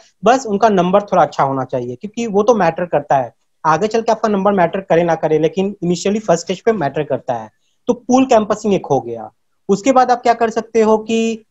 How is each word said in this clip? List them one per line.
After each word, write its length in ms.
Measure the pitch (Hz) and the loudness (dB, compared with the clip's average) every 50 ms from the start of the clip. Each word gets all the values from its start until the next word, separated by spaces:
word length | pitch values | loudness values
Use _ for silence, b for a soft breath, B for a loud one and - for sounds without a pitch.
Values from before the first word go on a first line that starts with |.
| B B B B 180 | B B B B 2
बस 220 | 214 254 262 262 | 2 2 2 0
उनका 220 | 220 202 196 233 226 | -2 -2 2 2 4
नंबर 340 | 202 180 175 180 185 202 | 4 4 2 2 2 0
थोड़ा 200 | 202 - 196 180 | 0 2 2 2
अच्छा 220 | 156 147 - - 147 | 2 2 2 -2 -2
होना 200 | 135 135 135 127 | -2 -2 -4 -6
चाहिए, 320 | - - 127 123 123 123 | -4 -6 -6 -6 -6 -10
क्योंकि 300 | - - 208 - 233 233 | -12 -14 -12 -8 -8 -6
वो 160 | 226 190 202 | -2 0 0
तो 120 | 214 214 240 | 2 2 2
मैटर 300 | 208 180 165 165 - 180 | 2 2 0 -2 -2 -4
करता 320 | 175 - 147 139 - 151 | -2 -2 -2 0 0 0
है, 160 | 135 123 117 - _ _ _ _ _ - | 0 -2 -4 -10 _ _ _ _ _ 0
आगे 220 | 156 160 160 208 | 0 0 0 0
चल 160 | 214 226 226 | -2 -2 -2
के 100 | 220 226 | -2 -2
आपका 160 | 220 214 - 214 | -2 -2 0 -2
नंबर 240 | 208 190 190 208 | 0 0 2 2
मैटर 280 | 202 190 170 165 - 190 | 2 2 2 0 0 -4
करे 220 | 190 - 170 170 | -2 0 0 2
ना 120 | 170 170 160 | 2 0 -2
करे, 240 | 165 - 151 156 151 | -2 0 0 0 2
लेकिन 380 | 160 156 160 190 190 202 196 - | 0 0 0 -2 -4 -4 -4 -4
इनिशियली 360 | 170 175 180 170 - 196 208 226 | -4 -2 -2 -2 -2 -4 -4 -2
फर्स्ट 260 | 220 - 175 175 - | 0 0 0 0 -2
स्टेज 160 | - 185 - | -6 -8 -4
पे 120 | - 233 | -2 -2
मैटर 300 | 220 196 147 135 - 156 | -2 0 -2 -4 -4 -4
करता 320 | 147 147 135 120 - - 123 | -4 -4 -6 -6 -4 -6 -6
है। 160 | 113 110 - _ _ _ _ _ _ _ - | -6 -8 -12 _ _ _ _ _ _ _ -6
तो 40 | |
पूल 320 | 247 247 - - 247 262 262 | -6 -4 -2 0 2 2 4
कैंपसिंग 500 | 262 247 220 214 196 214 - - 214 196 | 4 2 2 2 0 -4 -4 -2 -2 -2
एक 120 | 170 - | -2 0
हो 140 | - 143 127 | -2 -2 -2
गया। 300 | 117 120 117 113 110 110 _ _ _ _ _ _ _ - | -4 -6 -12 -12 -14 -16 _ _ _ _ _ _ _ -2
उसके 240 | 196 196 196 269 | -2 0 0 2
बाद 180 | 269 254 254 240 | 4 4 4 2
आप 120 | 247 240 | 2 0
क्या 120 | - 240 233 | 2 0 0
कर 160 | 226 233 220 | 2 0 -2
सकते 300 | 220 226 220 - - 226 | -2 -4 -6 -2 0 2
हो 180 | 214 214 220 214 | 2 4 2 0
कि 460 | 220 226 226 226 226 226 226 220 - _ | 0 -2 -2 -2 -2 -2 -4 -6 -12 _